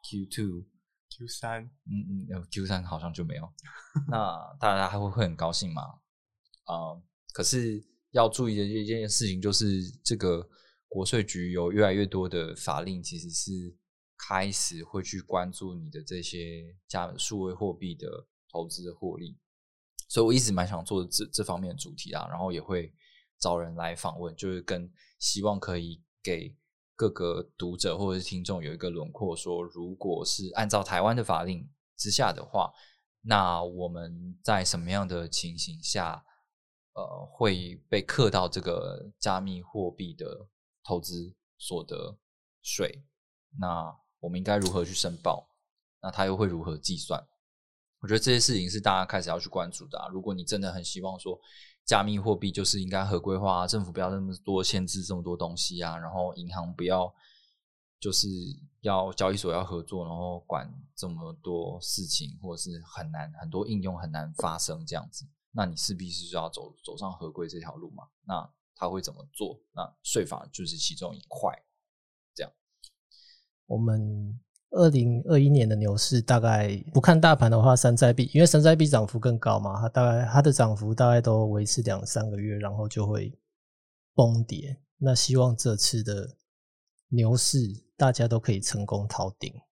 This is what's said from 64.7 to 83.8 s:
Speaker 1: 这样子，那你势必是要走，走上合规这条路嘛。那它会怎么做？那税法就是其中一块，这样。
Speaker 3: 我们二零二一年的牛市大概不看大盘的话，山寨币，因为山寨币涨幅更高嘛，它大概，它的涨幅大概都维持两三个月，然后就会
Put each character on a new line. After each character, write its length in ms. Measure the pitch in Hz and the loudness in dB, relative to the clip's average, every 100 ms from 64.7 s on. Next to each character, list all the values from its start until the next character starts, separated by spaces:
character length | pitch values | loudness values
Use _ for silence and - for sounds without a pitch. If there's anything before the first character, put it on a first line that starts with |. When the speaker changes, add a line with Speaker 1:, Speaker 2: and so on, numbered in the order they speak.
| 80 80 | -6 -8
Speaker 1:
这 80 | |
样 140 | 82 - | -10 -10
子， 160 | - - _ _ | -18 -20 _ _
那 120 | 117 | -4
你 120 | 92 80 | -4 -2
势 180 | - | -6
必 160 | 90 90 | -6 -8
是 240 | 85 85 | -10 -8
要 140 | 87 82 | -6 -6
走， 260 | 80 78 76 | -10 -16 _
走 120 | - 82 | -16 -10
上 160 | 98 | -10
合 180 | 90 82 | -10 -12
规 180 | 78 82 | -10 -10
这 100 | 87 | -10
条 160 | 80 | -14
路 160 | 80 82 | -14 -16
嘛。 140 | - - _ | -18 -20 _
那 280 | - 87 82 _ _ | -8 -8 -8 _ _
它 140 | _ 87 | _ -6
会 120 | 95 | -4
怎 140 | - | -8
么 100 | - - | -14 -20
做？ 280 | - 101 - _ | -10 -10 -10 _
那 240 | - 87 _ | -12 -12 _
税 220 | - - | -2 -2
法 240 | 85 - - | -2 -8 -12
就 140 | - 170 | -10 -8
是 100 | - | -4
其 200 | - - | -4 -4
中 180 | 87 | -10
一 80 | - - | -12 -14
块， 240 | - 104 - _ _ _ _ _ _ _ | -4 -4 -4 _ _ _ _ _ _ _
这 80 | - | -12
样。 100 | - _ _ _ - _ _ - - _ _ _ _ | -12 _ _ _ -20 _ _ -20 -20 _ _ _ _
Speaker 3:
我 120 | 113 | 0
们 600 | 113 110 107 104 104 117 _ _ _ | 2 2 0 -4 -6 -10 _ _ _
二 160 | - 170 | 6 8
零 340 | 139 120 120 - | 8 4 2 6
二 120 | 151 | 8
一 100 | 143 | 10
年 180 | 143 110 | 8 6
的 80 | 107 | 4
牛 200 | 104 104 | 2 2
市 240 | - 123 | 4 4
大 200 | 110 123 | 6 4
概 360 | 113 107 104 98 - | 6 4 2 -2 4
不 60 | 139 | 6
看 200 | 156 160 | 10 10
大 160 | 160 147 | 10 8
盘 140 | 117 | 8
的 100 | 113 | 8
话， 160 | 123 127 | 10 10
山 180 | 123 | 8
寨 180 | 117 123 | 8 6
币， 180 | 120 123 | 6 4
因 80 | 147 | 8
为 60 | 165 | 10
山 140 | 156 | 10
寨 120 | 160 | 10
币 120 | 160 151 | 8 8
涨 200 | 127 104 | 6 4
幅 140 | 120 | 2
更 180 | 123 113 | 2 2
高 220 | 117 107 | 2 2
嘛， 200 | 98 101 | 2 0
它 80 | 113 | 2
大 140 | 127 123 | 4 4
概， 140 | 117 | 4
它 160 | 117 127 | 6 8
的 100 | 147 | 8
涨 240 | 135 113 | 6 4
幅 200 | 104 107 | 4 0
大 160 | 113 123 | 6 8
概 100 | 120 | 8
都 260 | 117 110 107 | 6 4 4
维 180 | 104 | 2
持 180 | 104 - | 2 0
两 220 | 107 98 101 | 0 -2 -2
三 220 | 110 107 | -2 -2
个 80 | 101 | -2
月， 180 | 104 104 | -2 -2
然 180 | 101 | -2
后 140 | 101 107 | -2 -2
就 180 | 110 104 | 0 0
会 320 | 107 101 - _ _ _ _ | 0 -4 -8 _ _ _ _